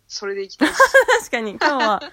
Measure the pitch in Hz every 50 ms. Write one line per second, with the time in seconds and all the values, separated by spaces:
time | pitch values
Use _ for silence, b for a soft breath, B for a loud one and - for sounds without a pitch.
0 | _ _ - - 214 196 196 196 196 190 - - - 302 - - 523 494 - 539
1 | 494 - 480 480 - - - 240 220 208 190 226 294 302 294 262 247 220 208 -
2 | 294 349